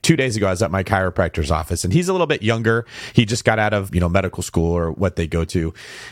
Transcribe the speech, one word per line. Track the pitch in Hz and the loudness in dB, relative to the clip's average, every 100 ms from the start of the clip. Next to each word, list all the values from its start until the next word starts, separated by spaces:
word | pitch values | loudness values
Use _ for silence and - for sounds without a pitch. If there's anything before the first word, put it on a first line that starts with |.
two | - 160 | 2 4
days | 131 107 | 2 0
ago, | 98 | 0
I | |
was | 92 | 0
at | 98 | 0
my | 95 90 | 0 0
chiropractor's | 98 92 - 85 - 78 | 0 0 0 -2 -2 -2
office, | 80 82 87 | -2 -2 -4
and | 90 | 0
he's | 147 180 | 2 2
a | |
little | 185 156 | 0 0
bit | 143 | 0
younger. | 107 113 113 113 - - - | 0 0 2 0 -2 -12 0
He | - 110 | 2 2
just | 117 | 2
got | - 110 | 2 2
out | 107 | 2
of, | 104 95 | 0 0
you | 90 | 0
know, | 87 | 2
medical | 95 92 - | 2 0 -4
school | - 87 82 | -4 0 0
or | 85 82 | 0 -2
what | - 92 - | -2 -2 -2
they | 82 | -2
go | 85 80 | -2 -2
to. | 90 82 - - - - | -2 -2 -6 -16 -18 -18